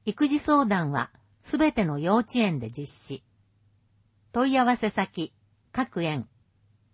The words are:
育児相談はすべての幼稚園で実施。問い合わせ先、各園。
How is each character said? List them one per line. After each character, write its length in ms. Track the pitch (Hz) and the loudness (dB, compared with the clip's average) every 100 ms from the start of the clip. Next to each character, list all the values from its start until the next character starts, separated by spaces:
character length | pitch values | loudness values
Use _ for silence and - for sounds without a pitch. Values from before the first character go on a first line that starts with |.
育 240 | - - 294 | -6 0 2
児 100 | 285 | 2
相 280 | - 285 240 | 2 2 4
談 240 | 190 151 | 0 0
は 200 | 143 120 _ _ _ | -2 -4 _ _ _
す 140 | - 285 | -4 2
べ 160 | 311 | 2
て 140 | - 175 | 2 0
の 120 | 143 | 0
幼 180 | 165 220 | 2 2
稚 160 | 233 | 2
園 240 | 247 208 147 | 0 0 0
で 120 | 113 | -6
実 160 | 120 143 | -10 -12
施。 380 | - - 135 _ _ _ _ _ _ _ _ _ _ _ | -14 -14 -16 _ _ _ _ _ _ _ _ _ _ _
問 200 | 233 269 | -2 2
い 60 | 262 | 2
合 80 | 247 | 2
わ 100 | 247 | 2
せ 140 | 208 | -2
先、 420 | - 190 - 156 _ _ _ _ | -2 -4 -4 -8 _ _ _ _
各 300 | - 254 180 | -6 -4 -4
園。 260 | 165 147 110 _ _ _ _ _ _ | -4 -4 -8 _ _ _ _ _ _